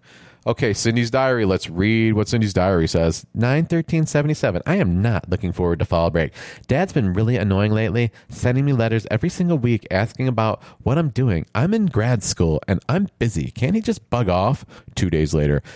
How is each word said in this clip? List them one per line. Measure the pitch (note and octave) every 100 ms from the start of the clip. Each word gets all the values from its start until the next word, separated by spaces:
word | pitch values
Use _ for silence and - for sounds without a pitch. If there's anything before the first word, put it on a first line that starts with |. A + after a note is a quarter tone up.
| _ - - -
Okay, | - A#2+ B2
Cindy's | G2 A#2 A#2 A#2
diary. | C3 C3 B2
Let's | G#2 F#2 -
read | E2 G#2 A2+ A2+
what | G#2+ G#2+
Cindy's | A#2+ G#2+
diary | F#2+ F2+ F#2 D#2+
says. | F2 E2 E2 -
Nine | - A#2+ C#3+
thirteen | E3 E3+ E3 D#3+ D#3
seventy-seven. | D3+ D3 D3+ B2+ F2 -
I | F#3+
am | A2+ F2
not | A2 G2+ -
looking | F2+ F2+
forward | D#2+ F2+ E2
to |
fall | - F2 E2+
break. | D#2+ D2 - - - -
Dad's | C3 F#3
been | D#3 G2+
really | F2+ A2+ A#2+
annoying | G2+ F#2+ G#2
lately, | G#2+ A2 G#2+ A#2 - -
sending | - B2+ B2+
me | C#3+
letters | C3 A2+ A2+ -
every | A2 F3
single | - F3 E3
week | A#2+ A2+ -
asking | F#2 A2+ - C3
about | A2+ A2 - - -
what | - C#3
I'm | D#3+
doing. | A#2+ B2+ E2+ -
I'm | - D#3
in | A3+ G3
grad | - A2+ A#2+
school, | - - E2+ D#2 -
and | F#2+ -
I'm | D#3 G3+ -
busy. | A#2 F2+ C2
Can't | - B2+ G#3+
he |
just | A3 A3 -
bug | A#2+ G#2
off? | F2+ G2+ C#3+ - - - -
Two | F#2
days | D#2 D#2
later. | D#2 D2 C#2+ -